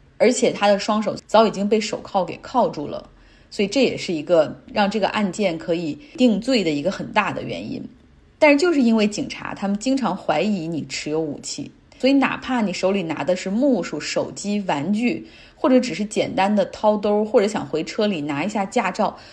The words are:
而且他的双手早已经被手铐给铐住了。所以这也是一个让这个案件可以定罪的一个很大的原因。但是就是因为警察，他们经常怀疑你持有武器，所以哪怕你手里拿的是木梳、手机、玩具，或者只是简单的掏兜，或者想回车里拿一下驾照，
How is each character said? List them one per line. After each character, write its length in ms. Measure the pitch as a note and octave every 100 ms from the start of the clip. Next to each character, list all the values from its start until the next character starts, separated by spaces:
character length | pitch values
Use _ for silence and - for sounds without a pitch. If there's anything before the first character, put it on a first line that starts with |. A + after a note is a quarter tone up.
| _ -
而 120 | G#3+
且 220 | B3 A3
他 160 | - G#3
的 100 | G3
双 240 | - G#3+
手 140 | G3+ - -
早 200 | G#3 G#3+
已 40 |
经 160 | F3 G3+
被 140 | A3
手 180 | G#3+ -
铐 200 | - G3
给 140 | F3 -
铐 260 | - B3+ F#3
住 180 | D#3 C#3+
了。 220 | D#2 - - - - -
所 140 | -
以 40 | G3
这 140 | C#4
也 140 | A#3+ -
是 160 | -
一 100 | D#3+
个 340 | D3 E3+ D3 - -
让 180 | G#3+ G3+
这 100 | G#3+
个 80 | F#3+
案 220 | - G3+
件 260 | E3+ G3 E3
可 160 | -
以 240 | E3 D#3+ D3 - -
定 240 | B3 F#3+
罪 220 | - B3+
的 80 | E3
一 100 | D3
个 100 | D#3+
很 160 | - C#3
大 200 | - F#3
的 100 | C#3
原 180 | - E2+
因。 220 | D3 - - - _ _ _ -
但 120 | D4+
是 60 | C#4+
就 160 | F4+
是 80 | D4
因 160 | A#3 A3+
为 100 | G#3
警 220 | - -
察， 260 | - -
他 140 | - G3
们 100 | G3+
经 180 | C4 C4+
常 200 | G#3 F#3+
怀 240 | - D#3
疑 260 | G3+ G3 D#3+
你 180 | E3 -
持 240 | - D3+
有 100 | D#3
武 180 | D#3 -
器， 300 | - - - - _ -
所 100 | B3+
以 40 |
哪 240 | C#4 A3+ -
怕 220 | - B3+
你 120 | G3+
手 180 | F3 F#3
里 120 | G3+
拿 200 | D#3+ D3
的 140 | D3 F3+
是 140 | F#3+
木 320 | G#3 C#4+ A3
梳、 180 | - D3
手 320 | - E3+ D3
机、 280 | - G3+ G#3 F#3
玩 240 | D3 D#3+
具， 340 | G#3 A#3+ - - - -
或 140 | - C#4+
者 100 | B3+
只 160 | -
是 100 | D#3+
简 300 | G#3 G3 D3
单 200 | A#3 G3
的 100 | G#3 F#3
掏 300 | - G#3+ G#3
兜， 260 | G#3 G#3
或 160 | G#3+ A#3+
者 80 | G3+
想 200 | G3+ C#3
回 180 | D#3
车 220 | E3 - G#3
里 140 | E3+
拿 220 | D3 C#3+
一 60 | F#3
下 160 | G#3
驾 260 | G3 A#3+ F#3+
照， 240 | - F#3+ - -